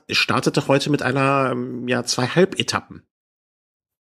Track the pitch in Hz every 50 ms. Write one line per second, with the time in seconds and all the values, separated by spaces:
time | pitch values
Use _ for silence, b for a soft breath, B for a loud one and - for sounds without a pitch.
0 | _ - - - - - 110 123 - 156 - 147 - - 135 139 - 151 143 139
1 | - 127 135 139 135 135 139 139 131 127 127 123 123 127 123 123 120 123 123 123
2 | 113 - - 123 127 - - 170 190 - - - - - - 98 - - - -
3 | - _ _ _ _ _ _ _ _ _ _ _ _ _ _ _ _ _ _ _